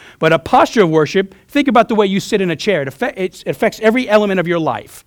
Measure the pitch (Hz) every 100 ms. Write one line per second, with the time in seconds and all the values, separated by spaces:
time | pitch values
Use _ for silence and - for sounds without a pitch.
0 | - - 160 165 - 247 262 240 175 156
1 | 151 190 196 - _ 285 277 240 220 220
2 | 202 196 - 208 185 156 - 175 135 -
3 | 254 - 190 - 196 147 226 - 220 240
4 | 247 214 208 185 170 170 151 110 - -